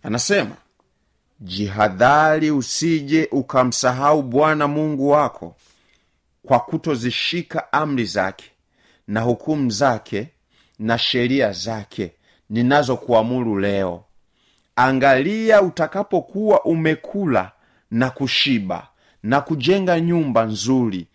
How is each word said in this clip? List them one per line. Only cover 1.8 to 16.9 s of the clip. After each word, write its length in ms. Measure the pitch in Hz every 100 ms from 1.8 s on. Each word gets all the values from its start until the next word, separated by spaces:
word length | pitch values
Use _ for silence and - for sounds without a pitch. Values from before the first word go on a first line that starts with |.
| 107 95 120 147 156 156 156
usije 760 | 147 120 - 160 160 139 156 160
ukamsahau 880 | 139 127 131 127 113 127 127 143 156
Bwana 460 | 131 123 151 151 147
Mungu 420 | 147 156 147 139
wako 460 | 143 139 - 87 - _ _ _ _ _ _ _ _ -
kwa 140 | 123
kutozishika 1120 | - 160 165 139 120 - - 175 165 165 -
amri 320 | 139 151 139
zake 460 | 107 101 95 - - _ _ _ _ _ -
na 120 | 104
hukumu 500 | 117 120 - 151 131
zake 580 | 104 135 113 - 104 127 _ _ _ _ _
na 200 | 110 117
sheria 540 | - 127 120 135 113
zake 600 | 92 98 110 101 - 92 _ _ _ _
ninazokuamuru 1080 | 107 123 143 135 120 - 117 113 127 117 101
leo. 460 | 101 101 95 87 _ _ _ _ _ _ _ -
Angalia 840 | 131 131 139 131 147 220 226 214
utakapokuwa 1000 | 190 - 160 190 208 180 - 196 214 196
umekula 880 | - 165 160